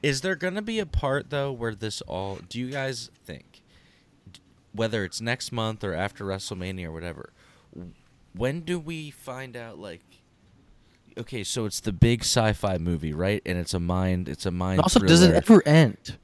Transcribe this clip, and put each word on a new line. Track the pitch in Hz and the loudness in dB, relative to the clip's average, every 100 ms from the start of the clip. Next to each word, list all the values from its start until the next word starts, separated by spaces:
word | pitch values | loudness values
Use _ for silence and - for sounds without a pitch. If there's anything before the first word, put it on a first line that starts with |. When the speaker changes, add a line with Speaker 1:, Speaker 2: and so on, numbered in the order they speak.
Speaker 1:
Is | 160 135 | 0 -2
there | 185 | -2
gonna | 175 180 190 | -2 -4 -6
be | 208 226 | -6 -6
a | 190 | -2
part, | - 139 139 - | -2 -2 -2 -4
though, | 143 139 | -6 -4
where | 123 117 | -4 -6
this | 104 110 - | -6 -8 -8
all, | - 90 98 98 90 | -10 -8 -8 -10 -12
do | 117 | -10
you | 127 | -8
guys | 139 135 123 - _ | -6 -6 -8 -12 _
think, | - 78 _ _ _ _ _ _ _ _ - | -18 -18 _ _ _ _ _ _ _ _ -20
d-, | - _ _ _ | -20 _ _ _
whether | 104 113 110 | -6 -4 -2
it's | 95 - | -6 -6
next | 113 123 - | -6 -6 -6
month | 120 110 110 | -4 -4 -4
or | 104 | -6
after | 82 98 - | -4 -6 -6
WrestleMania | 98 95 - 101 92 95 85 | -8 -6 -8 -8 -8 -8 -10
or | |
whatever, | 80 85 73 - _ _ _ _ | -10 -10 -12 -16 _ _ _ _
w-, | - 90 - _ _ _ | -18 -18 -20 _ _ _
when | 90 123 156 | -6 -4 -4
do | 165 175 | -6 -8
we | 156 165 151 | -6 -10 -12
find | - - 127 131 120 | -14 -14 -12 -12 -14
out, | 117 107 | -16 -14
like, | 101 87 _ _ _ _ _ _ _ _ _ _ _ - | -14 -16 _ _ _ _ _ _ _ _ _ _ _ -16
okay, | 113 127 | -10 -10
so | 95 - 110 | -6 -4 -4
it's | - | -4
the | - | -6
big | 90 117 117 | 4 6 6
sci-fi | - - 110 104 101 90 | 2 2 4 2 -2 -2
movie, | 85 85 78 | 0 -2 -2
right? | 76 92 104 - | -2 0 -2 -2
And | 90 | -4
it's | 82 | -2
a | 92 | -4
mind, | 87 90 92 90 90 | 0 0 2 0 -4
it's | 71 98 | -6 -6
a | |
mind | 87 92 95 | -4 -2 2
Speaker 2:
Also, | 180 233 | 4 4
does | 208 170 | 6 8
it | 175 - | 8 6
Speaker 1:
thriller. | - 220 | 10 8
Speaker 2:
ever | - | 10
end? | 156 143 - - - | 6 6 2 -14 -16